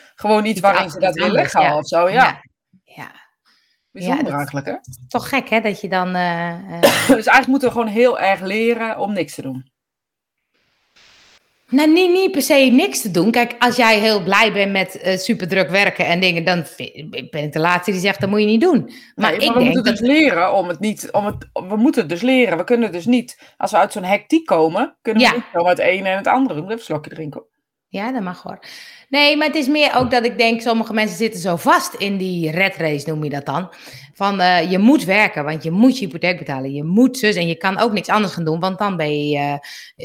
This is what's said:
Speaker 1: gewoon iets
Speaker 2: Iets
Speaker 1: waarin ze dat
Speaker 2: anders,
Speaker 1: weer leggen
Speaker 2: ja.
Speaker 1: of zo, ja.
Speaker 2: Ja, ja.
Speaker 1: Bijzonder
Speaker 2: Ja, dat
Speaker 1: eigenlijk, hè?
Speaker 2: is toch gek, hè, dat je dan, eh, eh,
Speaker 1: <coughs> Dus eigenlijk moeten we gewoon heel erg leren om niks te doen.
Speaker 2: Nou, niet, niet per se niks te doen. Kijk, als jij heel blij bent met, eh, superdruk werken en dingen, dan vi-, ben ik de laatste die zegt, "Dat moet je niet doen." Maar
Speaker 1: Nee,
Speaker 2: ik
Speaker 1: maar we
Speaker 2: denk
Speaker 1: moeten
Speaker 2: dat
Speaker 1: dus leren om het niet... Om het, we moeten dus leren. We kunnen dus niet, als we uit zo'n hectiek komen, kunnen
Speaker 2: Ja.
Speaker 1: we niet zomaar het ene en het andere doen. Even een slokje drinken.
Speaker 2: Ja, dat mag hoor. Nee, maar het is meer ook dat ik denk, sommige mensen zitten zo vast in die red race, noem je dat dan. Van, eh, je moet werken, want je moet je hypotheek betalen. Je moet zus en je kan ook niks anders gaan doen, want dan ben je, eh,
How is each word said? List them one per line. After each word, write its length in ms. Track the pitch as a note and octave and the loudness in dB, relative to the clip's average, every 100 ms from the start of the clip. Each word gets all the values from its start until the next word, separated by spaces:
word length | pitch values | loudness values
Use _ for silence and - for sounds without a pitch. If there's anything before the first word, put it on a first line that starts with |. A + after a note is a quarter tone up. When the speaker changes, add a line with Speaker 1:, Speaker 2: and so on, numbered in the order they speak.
| _ _ | _ _
Speaker 1:
gewoon 260 | G#3+ G#3+ G#3+ | 0 2 0
iets 60 | |
Speaker 2:
Iets 80 | F#3 | 0
Speaker 1:
waarin 280 | G3 F#3 F#3 | 2 2 0
ze 100 | C#3+ | -2
dat 40 | F#3 | -2
Speaker 2:
anders, 160 | E3 G#3 | 0 0
Speaker 1:
weer 80 | G3+ | 0
leggen 260 | F#4 F3 | 0 2
Speaker 2:
ja. 160 | E3 D3+ | 2 0
Speaker 1:
of 100 | D3 | 0
zo, 220 | E3+ F3+ | 0 2
ja. 40 | A3 | 4
Speaker 2:
Ja, 180 | B3+ - - _ _ _ | 2 0 -14 _ _ _
ja. 280 | _ - B2 - _ _ _ _ _ _ _ | _ -20 -20 -20 _ _ _ _ _ _ _
Speaker 1:
Bijzonder 320 | - F3+ - | -10 -4 -2
Speaker 2:
Ja, 60 | - | -2
dat 40 | C#3+ | -4
Speaker 1:
eigenlijk, 280 | C#3+ C#3 - | -6 -8 -8
hè? 80 | |
Speaker 2:
is 260 | - - - - | -10 -12 -20 -8
toch 220 | A#3+ - | -6 -4
gek, 200 | C4+ C4+ | -4 0
hè, 120 | A3+ | -2
dat 200 | G#3+ F#3+ | -2 -6
je 60 | F#3 | -4
dan, 260 | F#3 F3+ F3+ | -2 -2 -2
eh, 340 | F3 E3+ E3+ | -2 -2 -6
eh, 320 | E3+ G3 E3+ | -8 -12 0
Speaker 1:
<coughs> 260 | - - - | 2 2 2
Dus 0 | |
eigenlijk 400 | A#3+ A3 B3+ C4 | 2 4 4 4
moeten 200 | C4+ B3+ | 0 0
we 60 | |
gewoon 160 | A#3 A3 | 0 -2
heel 300 | G#3 B3 - | 2 2 2
erg 220 | F#3+ F#3+ | 0 0
leren 560 | F#3+ G#3+ A3+ A#3 A3+ - | -2 -2 0 0 -4 -6
om 160 | G3+ | -4
niks 220 | G3+ D#3+ - | -4 -6 -8
te 60 | |
doen. 300 | C3+ C3 B2+ _ _ _ _ _ _ _ _ _ _ _ _ _ _ _ _ _ _ _ _ | -10 -10 -14 _ _ _ _ _ _ _ _ _ _ _ _ _ _ _ _ _ _ _ _
Speaker 2:
Nou, 200 | C4 D#4 | 2 4
niet, 180 | E4 F4+ | 4 4
niet 200 | F4+ F#4+ | 4 2
per 100 | D4+ | 0
se 120 | B3+ C#4 | 2 4
niks 460 | C4 B3 G4 - | 6 4 2 -2
te 100 | G#3+ | -2
doen. 200 | E3+ F#3+ | 0 2
Kijk, 240 | A#3+ A#3 - | 2 0 0
als 160 | B3 B3 | 0 4
jij 240 | A3+ G#3+ | 4 4
heel 240 | A3 G#3+ | 2 0
blij 300 | F3 G3+ A3+ | 2 2 2
bent 180 | G3 G3 | 2 0
met, 260 | G3 F#3 - | 0 -4 -4
eh, 160 | F3+ F#3 | -4 -2
superdruk 520 | - A3 F3+ F#3+ D#3 | -2 -2 0 0 2
werken 360 | F#3 G3 - D3+ | 2 0 0 -2
en 140 | E3+ | 2
dingen, 240 | F#3 E3+ | 0 0
dan 220 | E3+ F3 D3+ | 0 -2 -4
vi-, 420 | - C3 - - B2+ B2+ | -12 -16 -14 -14 -14 -10
ben 120 | D#3 | -8
ik 100 | D3+ | -6
de 60 | D#3 | -2
laatste 320 | E3 F3+ F3+ | 0 0 0
die 80 | F#3 | -2
zegt, 200 | G3 - | -2 -2
"Dat 80 | G3 | -2
moet 100 | G#3 | 0
je 60 | G#3 | 2
niet 160 | A3+ | 4
doen." 300 | F4+ C4 C#3 - - - | 4 2 -2 -12 -18 -2
Maar 160 | G#3+ | -2
Speaker 1:
Nee, 80 | - | 0
Speaker 2:
ik 60 | - | 0
Speaker 1:
maar 80 | |
we 60 | B3 | 2
Speaker 2:
denk 100 | - | 2
Speaker 1:
moeten 100 | B3+ | 2
Speaker 2:
dat 140 | G#3+ G#3+ | 0 0
Speaker 1:
dus 60 | A#3+ D4+ | 2 4
leren 360 | D4 E3 F3+ | 4 2 2
om 140 | G3 F3 | 0 -2
het 120 | G#3 | -4
niet... 320 | G#3+ G3 - | -4 -6 -4
Om 140 | G3+ G#3 | -4 -4
het, 100 | - - | -8 -10
we 220 | - F3+ G#3 | -12 -6 0
moeten 320 | B3+ C#4+ D#3 | 2 2 -2
dus 140 | E3+ | -2
leren. 360 | B3 C4 A3+ E3 | 2 2 2 0
We 60 | |
kunnen 280 | F3+ A#3+ A3 | 0 0 0
dus 140 | E3+ E3+ | -4 0
niet, 480 | B3 A#3+ - - _ | 0 -2 -14 -20 _
als 140 | G3 | 0
we 60 | G#3 | 2
uit 140 | F#3+ | 2
zo'n 120 | G#3+ | -2
hectiek 420 | F#3 G3+ - D#4+ - | -2 -2 0 -2 2
komen, 520 | E3+ D#3+ F3+ D#4+ - | 2 2 0 -4 -4
kunnen 200 | - G#3+ | -2 4
Speaker 2:
Ja. 60 | A#3+ | 4
Speaker 1:
we 60 | A#3+ | 2
niet 100 | - | -4
zomaar 160 | E3+ F3 | -2 0
het 80 | F3+ | 2
ene 300 | - F#3+ G3 | 0 0 -2
en 80 | G3 | -2
het 100 | - | 0
andere 280 | C4 C4 D3+ | 0 0 -4
doen. 80 | F#3 | -8
Even 120 | A3+ | -10
een 60 | |
slokje 260 | - D3+ D3+ | -6 -8 -8
drinken. 340 | - D#3 D3 - _ _ _ _ | -12 -12 -14 -20 _ _ _ _
Speaker 2:
Ja, 200 | F#3+ A3 | -8 -6
dat 100 | C4 | -6
mag 200 | F3+ F3 | -6 -10
hoor. 180 | - F#3+ - - - - _ | -14 -16 -18 -20 -20 -20 _
Nee, 280 | C#4+ D4 D4+ | 2 4 4
maar 100 | D4+ | 0
het 80 | D#4 | 0
is 120 | C4 | 0
meer 280 | D4+ D4 B3 | 2 2 2
ook 160 | B3 | 2
dat 140 | B3 A#3 | 0 0
ik 120 | A#3+ | 0
denk, 240 | A3+ A3+ | 0 2
sommige 320 | A#3+ A3+ A3 | 0 0 0
mensen 240 | G#3+ G#3+ E3+ | -2 -2 -2
zitten 220 | A3 G#3 | -4 -2
zo 140 | F3+ E3+ | -4 0
vast 380 | C4+ E4 - | 2 2 0
in 240 | - G3+ G3 | -6 -4 -4
die 340 | F#3 F3 D#3+ | -4 -4 -2
red 240 | D#3+ F#3+ - | 0 -2 0
race, 340 | D#3+ D3 D3+ | -2 -2 -4
noem 140 | D#3 | -6
je 60 | D3+ | -6
dat 160 | C#3+ C#3 | -6 -6
dan. 280 | C#3+ F#3 - - - - | -6 -6 -14 -20 -20 -20
Van, 260 | _ G3 G3 | _ -2 2
eh, 320 | F3+ F3+ F3+ | 4 4 2
je 60 | F#3 | 2
moet 240 | G#3+ D4 | 4 4
werken, 400 | E3+ G3+ G#3 D#3+ | 2 2 2 0
want 200 | D3 D#3+ | -6 -6
je 80 | D#3+ | -4
moet 260 | F3+ B3+ B3+ | 4 4 4
je 60 | F#3+ | -4
hypotheek 320 | - F3 F3+ | -4 -2 -2
betalen. 360 | D3+ C3+ C3+ | -6 -6 -6
Je 100 | C#3+ | -6
moet 340 | D#3 G3 B3+ B3+ | 0 4 4 2
zus 180 | G#3+ F3 | 0 0
en 120 | E3+ | -2
je 80 | E3 | -2
kan 220 | G3 F#3+ | -2 0
ook 120 | A3+ | 0
niks 160 | G3+ - | 0 0
anders 240 | G#3 G3 | 0 0
gaan 100 | F3+ | -2
doen, 160 | D#3 E3 | -2 -2
want 180 | F#3 F#3 | -2 -2
dan 180 | G#3 F3+ | -4 -2
ben 300 | D3+ D3+ D3 | -2 -2 -2
je, 80 | D3 | -2
eh, 160 | C#3+ C#3+ - - - _ | -2 -6 -10 -20 -20 _